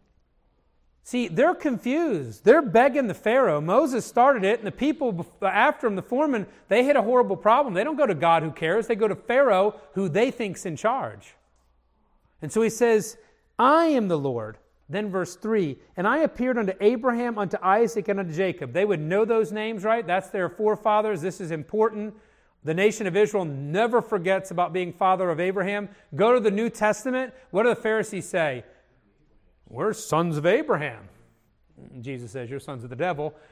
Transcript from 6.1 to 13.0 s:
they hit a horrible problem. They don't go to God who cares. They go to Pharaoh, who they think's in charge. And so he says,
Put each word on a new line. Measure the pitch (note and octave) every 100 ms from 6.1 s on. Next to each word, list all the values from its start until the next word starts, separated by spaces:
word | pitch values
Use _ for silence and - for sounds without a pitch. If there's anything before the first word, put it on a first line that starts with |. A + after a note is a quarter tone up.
| B3 D#4 A#3 E3+ - -
they | G#3
hit | C4+ C#4
a |
horrible | G#3 B3 G3+ F#3+
problem. | G#3 B3 C4
They | F3+
don't | C#4 D4+
go | C4
to |
God | D#3 E3 E3
who | D#3
cares. | - D#3+ G#3 A3
They | G#3+
go | G#3+
to | F#3
Pharaoh, | - C4 C4+ F#3 G#3 - -
who | F#3+ F#3+
they | E3 B3+
think's | - G#3 - F#3+
in | D3
charge. | G#3+ C4 A#2+ G2+ - _ _ _ _ _ _ _ _ _ _ _
And | D#3
so | A3
he | A3+
says, | A3 A#3+ G#3+